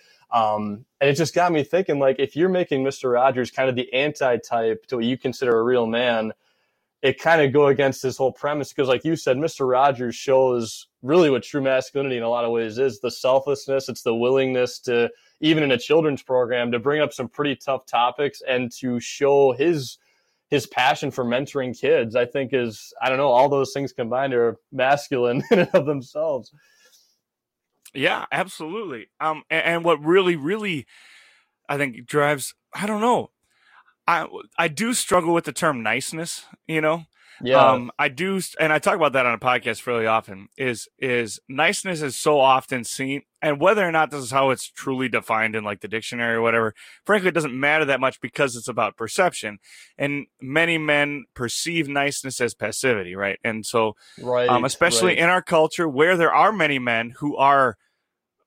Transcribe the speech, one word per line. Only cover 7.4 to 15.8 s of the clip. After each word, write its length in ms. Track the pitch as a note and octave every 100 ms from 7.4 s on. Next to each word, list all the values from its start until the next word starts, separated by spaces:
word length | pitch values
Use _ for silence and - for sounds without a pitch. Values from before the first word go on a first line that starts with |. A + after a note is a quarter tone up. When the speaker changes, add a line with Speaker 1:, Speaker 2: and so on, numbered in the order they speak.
Speaker 1:
of 100 | C#3+
go 140 | C#3 C#3+
against 340 | C#3 C3+ -
his 160 | C3 -
whole 160 | C3
premise. 400 | - C#3+ D3 C3+
'Cause 160 | - C3
like 160 | B2
you 100 | D#3 D#3+
said, 200 | - B2+
Mister 300 | D#3+ - C3
Rogers 480 | B2+ C#3+ B2 B2
shows 720 | A2+ - C3 C3 B2 A2 - - _
really 260 | B2 F3 D#3
what 140 | B2
true 180 | - D3
masculinity 560 | C3+ C3 - C#3 C#3 B2
in 60 |
a 80 | A#2
lot 140 | A#2+ A#2
of 40 |
ways 260 | A#2 A2+ A2
is, 220 | C3+ A2
the 100 | A#2+
selflessness. 800 | - B2+ C3+ C3+ C3+ - C3+ C3
It's 120 | A#2
the 120 | -
willingness 640 | A#2 B2 C3+ C3 B2+ B2 -
to, 300 | - A#2+ A#2 - _ _
even 240 | D#3 D#3
in 80 | C#3+
a 40 |
children's 440 | A#2+